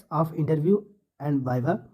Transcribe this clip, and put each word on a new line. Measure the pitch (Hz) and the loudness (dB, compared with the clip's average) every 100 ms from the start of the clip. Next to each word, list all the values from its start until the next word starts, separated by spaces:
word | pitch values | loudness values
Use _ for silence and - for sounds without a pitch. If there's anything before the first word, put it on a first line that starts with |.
| - 156 | -6 -2
of | 160 - | -2 0
interview | 156 160 156 208 - _ _ - 143 | 0 2 2 2 0 _ _ -8 -2
and | 139 123 | -2 0
viva | 127 127 220 - | 0 0 -2 -6